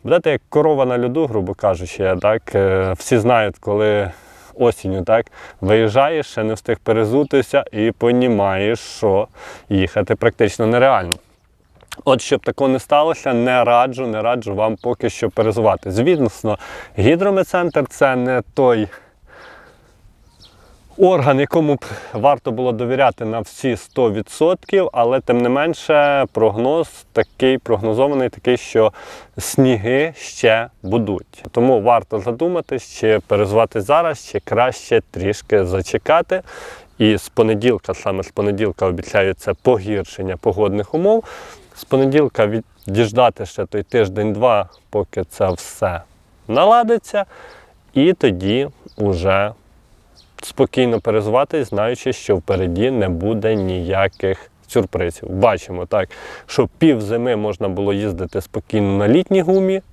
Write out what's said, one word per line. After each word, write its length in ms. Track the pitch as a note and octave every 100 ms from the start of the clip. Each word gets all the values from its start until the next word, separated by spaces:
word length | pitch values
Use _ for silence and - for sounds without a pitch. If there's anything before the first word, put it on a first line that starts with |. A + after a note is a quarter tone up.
Будете 260 | - F3 D#3+
як 120 | C#3 _
корова 380 | D3+ D#3 C#3+ B2+
на 180 | B2
льоду, 220 | B2 C#3 D3
грубо 280 | A2 F#2
кажучи, 640 | F#2+ G#2 E2+ F2+ - F#2+ F#2
так? 340 | G2+ A2+ -
Е, 380 | G2+ G2 F#2+ F#2+
всі 260 | F#2+ - B2
знають, 400 | A2 A#2+ G#2 -
коли 520 | - G#2 G#2+ G#2 G2 - - - -
осінню, 480 | - A#2+ - F#2+ F#2+
так, 240 | F2+ A2+ - - - -
виїжджаєш, 680 | F#2+ A2 A2 A2+ C#3+ D#3+ C#3
ще 180 | -
не 100 | A2
встиг 240 | A2 - A2
перезутися 880 | - A2 G#2+ C3 C#3+ C#3 B2 C#3 -
і 200 | G#2+ A2 -
понімаєш, 840 | A#2+ B2 B2+ G#2+ G2 F#2+ G2+ A#2
що 480 | - - G#2+ F#2+ G#2+ - - - _
їхати 460 | G2 F#2 G#2+ F#2+
практично 520 | A2 G#2+ - G#2 - A2+
нереально. 480 | A#2+ C3 A#2 F2 - _ _ _ _ _ _ _ -
От 160 | - C3
щоб 200 | - C3
такого 280 | - - C3+
не 100 | C3
сталося, 560 | - D3 D#3 D#3 C#3
не 300 | A#2+ B2 B2+
раджу, 420 | A#2+ A#2+ C3 B2+ B2+
не 160 | G#2+
раджу 320 | A2+ B2 G#2+
вам 220 | G2 A2 G#2+
поки 340 | B2 A#2+ A#2
що 200 | - A2
перезувати. 600 | - A2 G#2+ G#2+ F#2 G2
Звісно, 680 | F#2+ C#3+ E3+ A#2+ - A2+ G#2 - - - -
гідрометцентр — 880 | G#2 E3+ G3 G3 F3 F3+ F3 D#3 C3
це 260 | - C#3 B2+
не 260 | B2+ B2+ -
той 340 | - B2+ A#2 G#2 - _ _ _ - - - - _ _ _ - _ _ _ - _ - _ _ -
орган, 420 | F#3 F3+ C3+ C3+
якому 340 | C#3+ E3 D3+
б 100 | C#3 - G#2 -
варто 400 | A2 C3+ C#3+ -
було 200 | A#2 B2+
довіряти 520 | A2+ A#2+ C3 C3 -
на 160 | A2 A2+
всі 360 | G#2 - C3+ A2+
сто 360 | - - A#2+
відсотків, 760 | G2 G2 - D#3+ C#4 - G3 F#3
але 280 | B2 A#2 C3
тим 180 | - A#2+
не 100 | A#2+
менше 760 | C3 D#3+ D#3+ - D3+ C#3+ C#3 B2+
прогноз 560 | - A2 G#2 B2 D#3+ D#3 - _
такий, 460 | - - - C3 C3
прогнозований 680 | - G#2 A2 A2 C#3 C#3 B2+
такий, 280 | - - B2
що 360 | - A2+ A2 - - - - -
сніги 760 | - - C3 A#2 G#2+ C3 D#3+ -
ще 520 | - - A#2 A2+ A#2+ _
будуть. 600 | F#2+ A2+ G#2 G2 - - -
Тому 320 | A#2+ B2 B2
варто 360 | G#2+ A#2 - G#2+
задуматись, 800 | F#2+ A#2 E3+ F3 - C3 - -
чи 220 | A2 G#2+ -
перезувати 540 | G#2 G2+ G#2+ A2+ A2+
зараз, 500 | G2+ D3+ E3+ D3+ -
чи 80 | G2+
краще 600 | - A2+ B2+ A#2+ - A#2 -
трішки 540 | - F#2+ G#2 - G#2
зачекати. 800 | F2+ F#2 F2+ - - D#3+ F3 F#3 - - - - - -
І 180 | A2+ G2+
з 120 | -
понеділка, 680 | - A2 G#2 B2 G#2+ -
саме 280 | F#2 - F#2+
з 80 | F#2
понеділка 560 | - G#2 G2+ G#2+ - F#2+
обіцяється 680 | F2 - G#2 G2 F#2 -
погіршення 840 | F#2 - A2+ G2 G#2 F#2 - F#2+ F2+
погодних 580 | A#2 F#2+ G#2 G2+ G2+
умов. 300 | D#3 F#3+ A3+ - - - - -
З 100 | -
понеділка 800 | - C3+ C3+ C#3+ C#3 - G#2 A2 - _ -
відіждати 600 | G2 A2+ A2+ B2+ - G2+
ще 200 | - G2
той 160 | G#2
тиждень-два, 840 | - A#2+ G2+ G2 G#2+ G2+ B2 G#2+ F2+ _ _
поки 340 | G#2+ G#2 -
це 260 | F2+ - F#2+
все 520 | F2 - - G2 E2+ - _ _ _ -
наладиться, 760 | A#2+ F#3+ A#3 A#3 A#3 - G#3 G3 - - - _ _ _
і 180 | C3+ D#3
тоді 560 | F#3+ C3+ F2+ F#2+ A#2 C#3+ _ - -
уже 560 | G2+ F2+ F#2+ F#2+ G#2 A2 _ _ _ _ _ _ _ - -
спокійно 540 | - C3 - B2 A2+
перезуватись, 680 | A#2 G#2+ G#2 A#2+ C#3+ D#3+ A#2
знаючи, 440 | G2+ A2+ B2 C3
що 240 | B2 - G2
впереді 540 | - F#2+ F2+ F2 B2
не 180 | B2+ F#2+
буде 460 | E2 G2+ A2+ A2
ніяких 960 | A2 F#2 F#2 F2 F#2+ G2 _ F#2+ F#2+ - _ _
сюрпризів. 640 | A#2+ G2 - F2 - -
Бачимо, 560 | F#2 A2+ F#2+ - F2+ F2
так, 220 | G#2+ F#2+ - - - -
що 220 | - A#2 _
пів 220 | E3 B2
зими 360 | G2+ A#2 B2 A2
можна 320 | G#2+ F#2 G2
було 240 | F#2 G2+
їздити 480 | G2 G#2 F2 F2+ G2
спокійно 580 | - G#2 - G#2+ G2+ G2
на 100 | G#2
літній 340 | D3 F#3 G3
гумі 400 | E3 F#3+ F#3+ F#3+ -